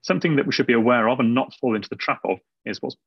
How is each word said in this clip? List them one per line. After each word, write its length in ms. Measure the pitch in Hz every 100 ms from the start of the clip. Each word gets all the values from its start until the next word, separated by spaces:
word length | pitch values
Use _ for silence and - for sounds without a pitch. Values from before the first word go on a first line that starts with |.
Something 340 | - 185 175 143
that 120 | 139
we 40 |
should 160 | 131 135
be 60 |
aware 360 | 117 113 123 110
of 100 | 127
and 160 | 117 123
not 180 | - -
fall 140 | 127 107
into 140 | -
the 60 | 101
trap 260 | - -
of 160 | - 92 _ _ 123
is 160 | -
what's 160 | - -